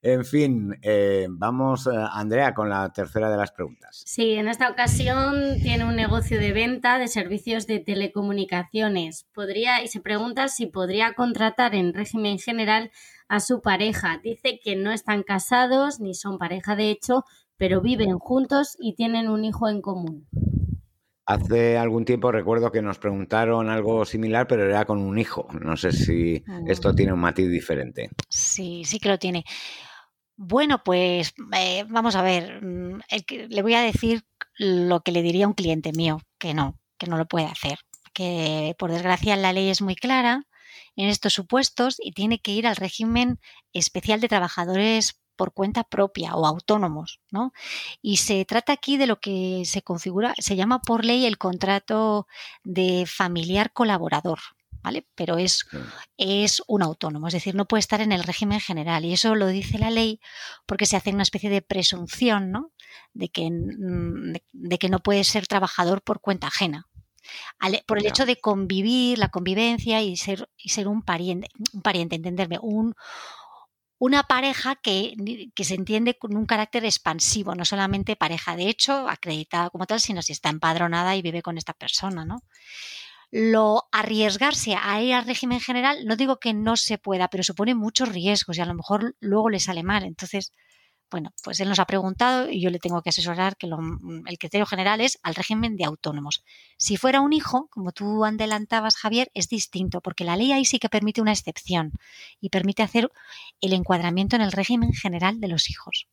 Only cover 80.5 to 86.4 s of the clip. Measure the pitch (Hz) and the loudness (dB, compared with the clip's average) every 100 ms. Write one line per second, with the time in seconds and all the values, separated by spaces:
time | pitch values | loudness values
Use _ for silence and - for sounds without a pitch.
80.5 | 151 165 165 175 170 180 196 170 170 170 | 0 0 0 0 0 0 0 -2 -6 -6
81.5 | 165 156 - - - 196 180 160 226 _ | -8 -10 -12 -6 -4 -4 -6 -6 -10 _
82.5 | _ - - - - - - _ 226 220 | _ -20 -18 -16 -16 -18 -20 _ 0 4
83.5 | 220 214 214 - 214 214 220 214 202 277 | 6 6 4 2 -2 0 2 2 2 0
84.5 | 311 - 196 202 208 240 247 240 247 254 | 0 -2 -2 0 0 2 0 0 -4 -2
85.5 | 247 - 247 262 294 220 214 269 262 | -2 -2 0 2 0 -2 0 2 2